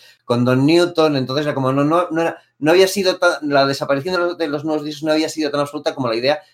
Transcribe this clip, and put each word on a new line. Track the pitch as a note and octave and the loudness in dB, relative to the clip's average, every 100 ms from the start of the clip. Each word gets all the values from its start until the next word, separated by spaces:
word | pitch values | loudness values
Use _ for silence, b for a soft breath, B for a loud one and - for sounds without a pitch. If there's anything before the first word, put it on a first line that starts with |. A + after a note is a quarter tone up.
| b b - | b b -4
con | A#2+ | 0
Don | B2 B2+ C#3 | 2 2 4
Newton, | E3+ F3 - D#3 C#3+ | 4 2 2 2 2
entonces | B2+ C3+ D3+ | -2 -4 -4
era | C3+ | -2
como, | C3 | 0
no, | C3+ D3 | 0 2
no, | E3 F3 | 0 0
no | D#3+ | -2
era, | E3 - B - | -2 -4 B -4
no | D3 | 2
había | F3+ F#3+ | 4 4
sido | G3+ F#3 F3+ | 2 -2 2
tan, | F3 D#3+ | 0 0
la | D3+ C#3+ C#3 | 0 2 2
desaparición | C#3 D3 C#3 C#3 | 0 -2 -2 -2
de | F3+ | -2
los, | F3 E3+ | -2 -2
de | D#3+ | -4
los | C#3+ D3+ | -4 -4
nuevos | D#3 | -4
discos | D3 D3 | -4 -6
no | D#3 | -2
había | D#3 D#3 | 0 0
sido | D#3+ D3+ | -2 -2
tan | C#3+ | -2
absoluta | C#3 D3 D#3+ D#3 | -4 -4 -6 -4
como | B2 | -4
la | A2+ | -2
idea | B2+ D3 B | 0 -2 B